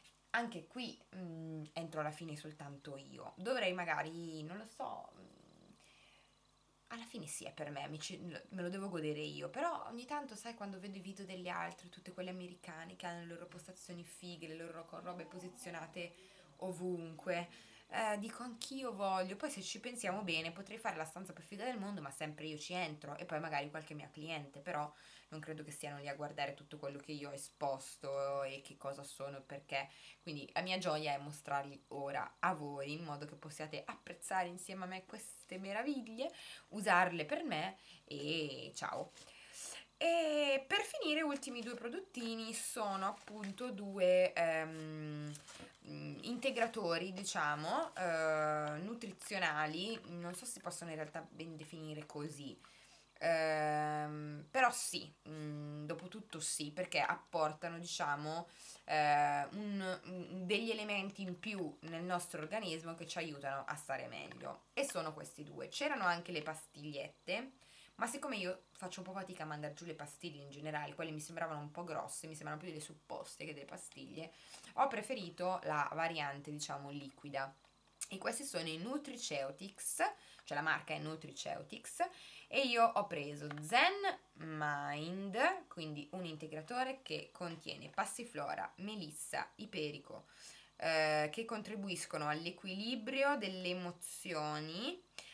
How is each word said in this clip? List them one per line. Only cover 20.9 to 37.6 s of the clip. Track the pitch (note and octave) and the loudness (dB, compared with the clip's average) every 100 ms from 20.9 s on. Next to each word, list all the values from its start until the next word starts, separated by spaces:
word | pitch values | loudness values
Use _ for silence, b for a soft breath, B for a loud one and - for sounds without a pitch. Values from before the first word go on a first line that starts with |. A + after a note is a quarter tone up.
| D#3+ | -2
la | D#3 | -4
stanza | F#3 F3+ | -6 -10
più | E3 | -10
figa | - G3+ A#3+ | -10 -4 -2
del | A#3 | -2
mondo, | G3 G3 | -2 -4
ma | C#3+ | -6
sempre | - D#3 D3+ D#3 | -4 -4 -4 -6
io | D3+ | -6
ci | - | -2
entro | F3+ E3 D3+ C#3+ D3 | -2 -2 -4 -8 -8
e | F3+ | -2
poi | D3+ | -2
magari | D#3+ D3 D3 | 0 0 0
qualche | D#3 D#3 | -6 -8
mia | D3+ D3 | -10 -10
cliente, | D#3 D#3 D#3 C#3+ C#3 | -10 -4 -4 -6 -10
però | C3+ D3 D3 B B B B | -4 -2 -2 B B B B
non | D#3 | -10
credo | D3+ D#3 | -6 -8
che | D3+ | -8
stiano | D3 D3 C#3+ | -8 -8 -6
lì | C#3+ | -6
a | C#3 | -4
guardare | D3+ D3+ C#3 | -4 0 -2
tutto | C#3 C#3+ - | -2 -12 -6
quello | C#3 C#3+ | -6 -6
che | D3 | -8
io | D3 C#3+ | -6 -6
ho | |
esposto | C#3 - - C#3+ C3 - - C#3 C#3 C#3 C#3 | -8 -10 -2 0 0 -4 -6 -2 2 2 2
e | C3+ C#3 | 0 -2
che | C#3 D3 | -10 -8
cosa | C#3 C#3 | -6 -6
sono | C#3+ - C#3 C#3 | -8 -6 -6 -6
e | |
perché, | - C#3 - C#3 C#3 B B B | -10 -12 -2 -2 -2 B B B
quindi | F3 D3 C#3 | -6 -6 0
la | D3+ | 0
mia | F3+ F#3 | 2 2
gioia | F3 D3+ D3+ | 4 4 4
è | C#3 | 2
mostrarli | C#3+ D3+ - C#3 C#3 C#3 - | -2 -8 0 0 0 -8 -8
ora | C3+ C#3 C#3 - - | -4 0 0 -2 2
a | - | 4
voi | D#3 D3 C#3 C#3 | 4 -2 -2 -2
in | D3+ | -2
modo | D#3+ C#3+ D3 | -2 -4 -6
che | - | -10
possiate | D#3 D3 D#3 D3+ - | -12 -6 -4 -4 -6
apprezzare | - - F3 - F#3+ F3 | -10 -10 -8 0 2 2
insieme | F3+ - F#3+ | -2 -8 -6
a | F#3 | -4
me | F#3+ F#3 | -6 -8
queste | G#3+ - - - F#3 | -12 -10 -12 -10 -6
meraviglie, | F#3+ G#3 C4+ C4+ A3 A3+ D4+ B B B B | -2 0 2 0 -2 -2 -4 B B B B
usarle | G#3+ G3+ F3+ F3+ E3 D3+ | 0 8 10 10 6 2
per | D4+ | 0
me | D#4+ D#3 | 2 2